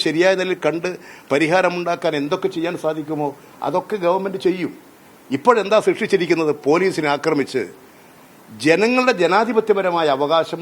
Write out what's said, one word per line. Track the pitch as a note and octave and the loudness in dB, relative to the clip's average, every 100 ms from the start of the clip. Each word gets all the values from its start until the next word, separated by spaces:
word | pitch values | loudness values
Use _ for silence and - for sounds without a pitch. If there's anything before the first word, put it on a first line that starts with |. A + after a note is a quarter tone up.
| E3 | -2
ശരിയായ | D3+ F#3 F#3+ | 2 2 2
നിലയിൽ | F#3 F3+ D3+ | 0 -2 -2
കണ്ട് | D#3+ F3 F3+ - - - | -2 -6 -8 -16 -20 -4
പരിഹാരമുണ്ടാക്കാൻ | C#3+ D#3+ F#3 F3+ F3 E3+ E3+ E3+ D3+ | 0 2 4 2 0 -4 -2 -2 -2
എന്തൊക്കെ | C#3+ F3 F#3+ E3+ | -2 -2 -4 -4
ചെയ്യാൻ | E3+ E3+ | -6 -4
സാധിക്കുമോ | D#3+ D#3+ D3+ D3+ D3 C#3 - - - | -4 -4 -6 -6 -6 -8 -20 -8 -4
അതൊക്കെ | F3 F3+ G#3 E3+ | -4 -4 -2 0
ഗവൺമെന്റ് | F#3+ G3 F#3 F#3+ | 0 -2 -2 -2
ചെയ്യും. | F#3 D#3+ - - - - - - C3+ | -2 -4 -10 -20 -20 -20 -20 -8 -2
ഇപ്പോഴെന്താ | A#3 A#3 G3 G#3+ F#3+ | 2 2 2 2 2
സൃഷ്ടിച്ചിരിക്കുന്നത്? | F3 G#3 G3 E3+ E3 D#3 C#3+ C3+ | -2 0 0 2 0 0 -2 0
പോലീസിനെ | D#3+ F#3+ E3+ D3+ C#3+ | 2 2 0 -2 0
ആക്രമിച്ച് | D#3 D#3 C3 C3 F2+ - - - - - - - - G#2+ C3 | 0 -2 -2 -4 -6 -10 -20 -20 -20 -20 -20 -20 -20 -4 2
ജനങ്ങളുടെ | E3 A3 B3+ B3+ G#3 | 2 4 2 2 2
ജനാധിപത്യപരമായ | E3 F#3+ A#3 A3 G#3+ G3 F#3 E3+ D#3+ C3+ | 2 2 2 0 2 0 2 0 0 2
അവകാശം, | C#3+ E3 D#3+ E3 | 2 2 0 -6